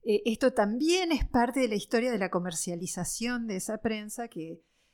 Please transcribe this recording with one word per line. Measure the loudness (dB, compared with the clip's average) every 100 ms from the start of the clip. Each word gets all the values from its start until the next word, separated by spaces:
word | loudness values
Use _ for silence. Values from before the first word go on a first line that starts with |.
eh, | 2 2
esto | 2 2 2
también | 4 2 2 2 2 4
es | 2 2
parte | 2 2 2
de | 2
la |
historia | 0 0 0 2
de | 0
la | 0
comercialización | 0 -2 -4 -4 -4 -6 -6 -6 -4 -4 -4 -4
de | -4
esa | -4 -4
prensa | -4 -4 -8 -10 -10
que | -10 -10 -12 _ _ _